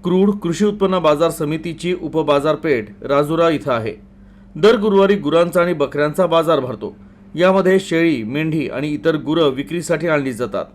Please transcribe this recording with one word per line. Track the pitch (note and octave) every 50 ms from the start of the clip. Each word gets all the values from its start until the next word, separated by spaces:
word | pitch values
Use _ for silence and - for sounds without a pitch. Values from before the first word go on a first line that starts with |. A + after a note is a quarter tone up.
| -
क्रूड | F3+ F3 F#3 G3 G#3
कृषी | G3+ G#3 - E3+ E3 - G#3
उत्पन्न | G#3 G#3 G#3 G3 F#3+ F#3 F#3
बाजार | E3 D#3 D3+ D3 E3 E3
समितीची | D3+ - D#3+ D3 D#3 D#3+ - F3 D#3+ - - F3 F3+ F3+
उपबाजारपेठ | - D3+ C3+ D#3+ D#3 D3 D3 C#3+ C#3 D#3 D#3 D3 - D#3+ C#3 A#2 G#2+ G#2 - - -
राजुरा | B2+ C#3 C#3 D3 D3 D#3+ E3 E3+ E3
इथं | D#3+ C#3+ - C#3+ B2
आहे. | A#2 A2 A2+ - - - - - - - - - - - - -
दर | D3+ D#3+ G#3 A#3
गुरुवारी | A3+ G3+ A3 G3 G3 G3 F#3+ G#3
गुरांचा | G3 D3 D3 D3 E3 F3 F3 D#3+ F3+
आणि | E3+ F3 F3
बकऱ्यांचा | D#3 C#3+ C3 - C#3+ D3 D3+ D3 F#3+ F#3
बाजार | E3+ D#3+ E3 D#3+ D#3+ E3 C#3
भरतो. | B2+ A#2+ A2 G2+ A2 G#2+ - - - - - - - - -
यामध्ये | D3+ F3 F#3 F#3+ G3 F#3 F#3+ F#3+ F#3+
शेळी, | F#3+ - E3+ E3 E3 E3+ D3+ B2 A2
मेंढी | G#2+ B2+ D3 D#3 D#3+ D#3 E3 C#3 -
आणि | - B2+ C#3+
इतर | D3+ D3 - - D#3+ D#3+
गुरं | D3+ B2 B2+ D#3 E3 D#3+ C#3+
विक्रीसाठी | B2+ B2+ C#3 - D#3 F3 D#3+ - E3+ D3+ D#3
आणली | E3+ D#3 D3 C#3 C3 B2
जातात | G#2 B2 G#2 G2 F#2+ E2 -